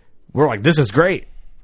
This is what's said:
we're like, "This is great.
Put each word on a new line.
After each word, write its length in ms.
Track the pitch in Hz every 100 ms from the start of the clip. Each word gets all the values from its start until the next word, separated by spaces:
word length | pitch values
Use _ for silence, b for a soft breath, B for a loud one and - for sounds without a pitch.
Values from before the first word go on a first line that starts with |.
| b b _
we're 120 | - 147
like, 160 | 107
"This 160 | 131 156
is 120 | 120
great. 360 | 147 175 175 - - - -